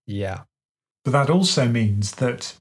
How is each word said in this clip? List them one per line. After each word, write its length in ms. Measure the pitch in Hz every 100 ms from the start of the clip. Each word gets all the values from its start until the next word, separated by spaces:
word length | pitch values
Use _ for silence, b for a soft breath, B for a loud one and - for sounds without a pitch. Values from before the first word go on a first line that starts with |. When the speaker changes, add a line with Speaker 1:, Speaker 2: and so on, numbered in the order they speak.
| -
Speaker 1:
Yeah. 340 | 101 95 95 - _ _ _ _ _
Speaker 2:
But 100 | 131
that 180 | 143 139
also 360 | 175 180 156 120
means 460 | 117 107 101 104 -
that 380 | 127 120 - -